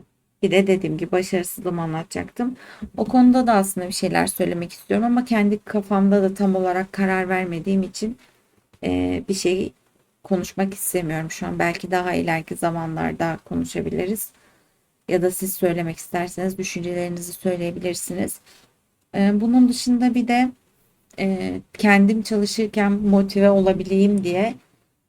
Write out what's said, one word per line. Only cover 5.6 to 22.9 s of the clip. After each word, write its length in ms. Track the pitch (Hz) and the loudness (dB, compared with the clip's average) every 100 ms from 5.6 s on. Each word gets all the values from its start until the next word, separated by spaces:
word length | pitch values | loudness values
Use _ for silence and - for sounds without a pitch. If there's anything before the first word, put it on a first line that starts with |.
kafamda 580 | - 214 196 196 196 202 | -2 -4 0 2 4 4
da 120 | 190 | 2
tam 220 | 196 202 190 | 2 0 2
olarak 360 | 185 180 190 | 0 0 -4
karar 360 | - 190 185 185 | -2 0 0 0
vermediğim 540 | 185 185 170 165 196 | -2 -2 -6 0 0
için, 360 | 185 - 220 247 _ _ _ _ _ _ | 0 -4 -8 -8 _ _ _ _ _ _
e, 380 | 180 180 - 175 175 | -4 -2 0 -2 -4
bir 60 | |
şey 380 | 196 180 185 - - _ _ _ _ - | -2 0 -2 -4 -10 _ _ _ _ -4
konuşmak 480 | 190 202 - 196 | -4 -2 -4 -4
istemiyorum 560 | 196 - 180 165 160 160 | -4 -6 -4 -4 -6 -6
şu 160 | - 180 | -8 -8
an. 120 | 175 | -2
Belki 320 | 170 170 180 | -2 -2 -4
daha 240 | 185 180 | -2 0
ileriki 420 | 170 170 165 160 175 | -2 -2 -2 -4 -4
zamanlarda 840 | 170 165 165 160 160 156 165 165 | -4 -2 -6 -4 -4 -2 -4 -6
konuşabiliriz. 840 | - - 165 170 165 - 185 214 - _ _ _ _ _ _ _ - | -6 -6 -4 -6 -4 -4 -4 -6 -8 _ _ _ _ _ _ _ -2
Ya 140 | 180 | 0
da 80 | 180 | 0
siz 220 | 185 190 | -2 -6
söylemek 420 | - 180 170 165 160 | -2 -2 0 -4 -8
isterseniz 600 | - 180 185 - 190 190 | -8 -6 -6 -4 -6 -4
düşüncelerinizi 760 | 185 180 175 175 175 175 175 | -8 -6 -6 -4 -6 -6 -10
söyleyebilirsiniz. 1080 | - 190 180 170 175 180 170 - 180 190 - _ _ _ _ _ _ _ | -6 -4 -2 -4 -4 -6 -6 -8 -6 -6 -8 _ _ _ _ _ _ _
E, 260 | 202 202 208 | 0 2 2
bunun 280 | 226 247 247 | 4 6 6
dışında 460 | 247 247 240 247 | 4 0 2 2
bir 140 | 247 247 | 2 0
de, 220 | 247 254 - _ _ _ _ _ - | 0 0 -4 _ _ _ _ _ -6
e, 420 | 190 190 185 185 - - | -2 -2 -4 -6 -10 0
kendim 440 | 208 202 202 220 | 4 6 6 4
çalışırken 680 | 202 214 202 - 214 214 202 | 0 -2 -2 -2 -2 0 0